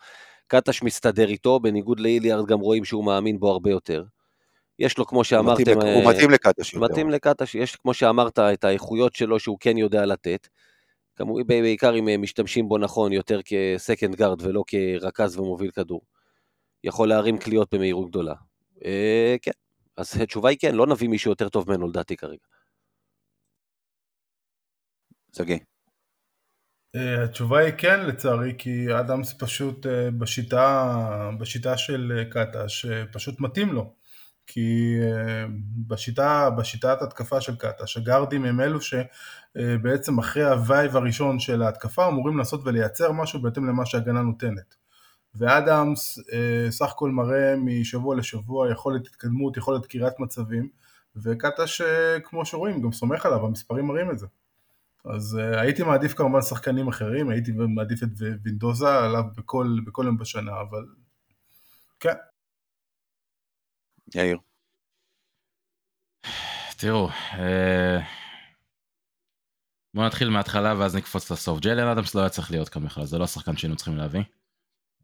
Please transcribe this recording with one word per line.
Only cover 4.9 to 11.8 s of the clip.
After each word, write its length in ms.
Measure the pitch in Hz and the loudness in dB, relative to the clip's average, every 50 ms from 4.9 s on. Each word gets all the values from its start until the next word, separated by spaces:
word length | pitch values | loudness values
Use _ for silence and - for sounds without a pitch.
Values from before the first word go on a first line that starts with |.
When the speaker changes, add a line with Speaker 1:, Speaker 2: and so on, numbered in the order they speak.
| - | 0
Speaker 1:
לו, 80 | - 120 | 0 -2
כמו 180 | - 127 123 113 | 2 2 2 4
שאמרתם, 380 | - 120 110 110 120 120 110 | 6 4 4 6 6 4 4
Speaker 2:
מתאים 180 | 123 117 107 107 | 6 6 6 6
לק-, 60 | 107 | 6
Speaker 1:
אה, 100 | 107 104 | 6 6
Speaker 2:
הוא 160 | 120 113 117 | 8 8 8
מתאים 180 | - - 147 143 | 8 8 8 8
לקטש 440 | 139 123 - 101 92 - 85 - - | 8 8 8 6 4 4 0 -6 -2
יותר. 120 | 85 117 | 0 0
Speaker 1:
מתאים 240 | - - 156 156 156 | 0 0 0 0 0
לקטש, 460 | 147 143 - 147 147 - 135 - - | 0 2 2 2 2 2 -2 -4 -2
יש, 200 | 110 127 123 - | -4 -4 -4 -4
כמו 180 | - - 127 123 | -4 -2 -2 2
שאמרת, 460 | - 127 113 113 123 120 113 - 120 | 4 4 4 6 6 4 4 4 4
את 240 | 104 104 101 - - | 4 4 4 4 2
האיכויות 520 | 98 98 95 - - 113 113 123 120 - | 2 2 2 0 -2 0 2 2 2 2
שלו 240 | - 120 110 113 107 | 0 0 0 0 0
שהוא 180 | - 113 101 - | 0 -2 -4 0
כן 180 | - 120 113 | 2 2 4
יודע 280 | 113 110 101 104 104 101 | 4 2 2 4 2 2
לתת. 420 | 101 98 - - 87 87 101 _ - _ _ _ _ _ _ _ _ _ _ _ _ _ | 2 0 -2 -2 -4 -4 -4 _ -14 _ _ _ _ _ _ _ _ _ _ _ _ _
כמו, 200 | - 104 104 113 | -8 -6 -4 -2
ב-, 120 | 120 123 | -2 0
בעיקר 520 | 113 123 117 113 113 110 - | 2 4 4 4 4 4 4